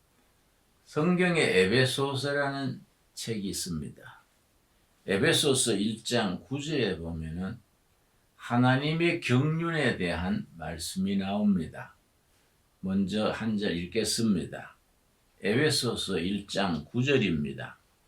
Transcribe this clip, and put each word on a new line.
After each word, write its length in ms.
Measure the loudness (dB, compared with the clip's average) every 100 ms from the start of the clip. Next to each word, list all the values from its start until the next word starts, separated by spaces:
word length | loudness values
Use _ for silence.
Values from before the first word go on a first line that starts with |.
| _ _ _ _ _ _ _ _ -8
성경에 540 | -2 2 4 4 4
에베소서라는 1400 | 4 4 4 4 2 0 -2 -2 -2 -2 -2 -2 -4 -6 -14 _ _
책이 340 | -12 -6 -4 -4
있습니다. 760 | -6 -4 -6 -8 -12 -20 -20 _ _ _ _ _ _ _ _ -2
에베소서 680 | 2 4 4 4 2 2 0
일 280 | 0 -4
장 400 | -2 0 0 -4
구 160 | -6 -8
절에 380 | -4 -2 -2 -2
보면은 640 | -6 -8 -6 -6 -8 -8 _ _ _ _ _ _ _ -16
하나님의 880 | -2 2 4 4 2 2 2 0
경륜에 760 | 2 2 4 0 -2 0 0 0
대한 500 | -2 -2 -2 -2 -4 -12
말씀이 600 | -10 -8 -8 -2 0 0
나옵니다. 800 | 0 2 4 2 0 -10 -16 -20 _ _ _ _ _ _ _ _
먼저 480 | -2 0 0 0 0
한 260 | 0 -2 -2
절 180 | 0 -2
읽겠습니다. 1000 | -4 -2 -2 0 2 2 0 -8 -14 -20 _ _ _ _ _ _
에베소서 760 | 0 2 4 2 0 -2 -2 -2
일 280 | -2 -4 -4
장 380 | -2 0 -2 -4
구 180 | -2
절입니다. 760 | 2 4 2 0 -2 -6 -12 -14 _ _